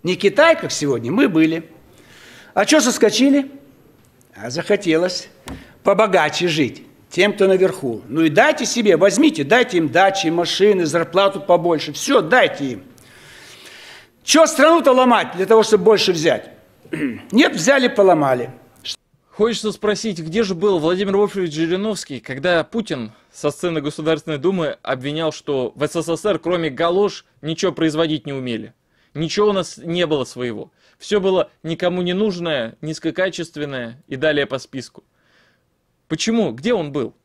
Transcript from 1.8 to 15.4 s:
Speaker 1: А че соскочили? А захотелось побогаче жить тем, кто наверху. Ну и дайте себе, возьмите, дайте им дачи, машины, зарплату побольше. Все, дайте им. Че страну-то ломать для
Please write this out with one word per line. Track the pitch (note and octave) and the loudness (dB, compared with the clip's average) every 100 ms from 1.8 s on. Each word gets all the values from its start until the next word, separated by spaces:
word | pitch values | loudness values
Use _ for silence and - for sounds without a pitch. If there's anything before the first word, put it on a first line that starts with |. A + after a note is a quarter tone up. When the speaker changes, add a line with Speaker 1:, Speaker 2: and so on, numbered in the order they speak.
| _ _ - - - - - | _ _ -20 -20 -20 -20 -8
Speaker 1:
А | - G#3+ | -2 2
че | D#4 | 4
соскочили? | B3+ - G#3+ G#3 C4+ C#4 C#4 - - _ _ _ _ _ _ - | 2 2 2 4 2 2 0 -12 -20 _ _ _ _ _ _ -14
А | A2 | -10
захотелось | C#3 D#3+ G#3 G3 D#3+ F#3 F#3 - _ - - - _ | -8 -2 -2 0 0 0 -4 -12 _ -18 -16 -18 _
побогаче | - G3+ G#3+ F#3 D3+ D3+ F3 | 0 2 2 2 0 -2 -2
жить | D#3 B2+ - - _ _ | 0 -2 -4 -20 _ _
тем, | - G3 | 0 0
кто | - G3 | 2 2
наверху. | F#3+ F#3 F#3+ C3+ A2+ B2 | 4 2 0 -8 -8 -8
Ну | C#3 | 0
и | D#3+ | 2
дайте | D3+ C#4 D4+ B3 | 4 2 2 -2
себе, | A#3+ G#3+ E3 | 0 2 4
возьмите, | F#3+ F#3+ D#4 - | 4 4 2 2
дайте | C#3 A#3+ A#3+ F#3 | 0 2 2 0
им | D#3 | 0
дачи, | E3 G3 G3 D#3+ | 2 2 2 -2
машины, | E3+ E3+ - G3+ G3 E3 | -2 -2 2 4 4 0
зарплату | D#3+ E3 F3 G3 G3 | -2 -2 2 0 0
побольше. | - F3 E3+ D#3+ - | 0 2 2 -2 -4
Все, | C#3+ - C4 | -10 0 0
дайте | D#3+ B3 F3+ - C#3 | 4 2 2 0 -8
им. | A2 - - - - - - - - - - - - - _ | -8 -14 -20 -20 -20 -20 -20 -20 -20 -20 -20 -20 -20 -20 _
Че | - D4+ D#4 | 0 4 4
страну-то | D#4 D4 E4+ C#4+ | 6 4 6 4
ломать | B3+ B3+ A3+ D#3+ | 4 4 4 0
для | E3+ | -4